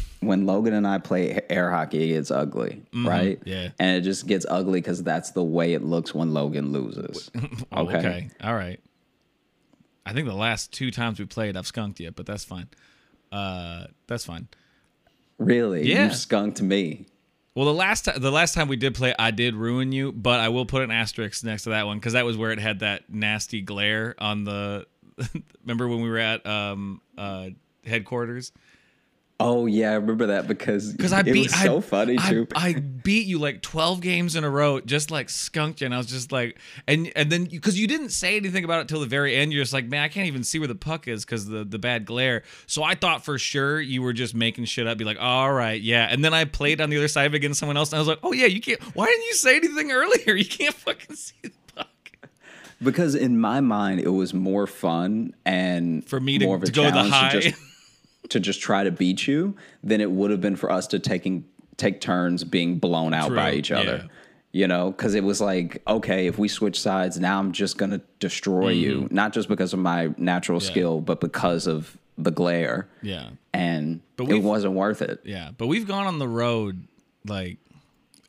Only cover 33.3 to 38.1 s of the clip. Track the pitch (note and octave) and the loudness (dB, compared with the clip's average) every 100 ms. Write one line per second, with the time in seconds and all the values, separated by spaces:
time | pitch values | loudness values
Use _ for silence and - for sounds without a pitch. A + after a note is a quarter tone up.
33.3 | E3+ D3 B2 - D#3 E3 F#3 F3 F3 F3 | 0 -2 -4 -6 0 0 0 0 0 2
34.3 | D#3+ D3+ C#3 D3 C3+ A2+ C#3+ D3 D#3 B2 | 0 0 2 2 2 0 -2 -2 -4 -6
35.3 | - - D#3+ D3+ D#3 C3 B2 A#2 C3 A#2+ | -6 -4 -2 -2 -2 -4 -2 -4 -6 -4
36.3 | C3+ A#2+ - - - - D#3 E3 - D3 | -2 -4 -6 -18 -8 2 2 2 0 0
37.3 | E3+ F3 E3 F#3 F#3 G#3+ D#4+ C#4 | 2 -2 -2 0 2 2 0 -2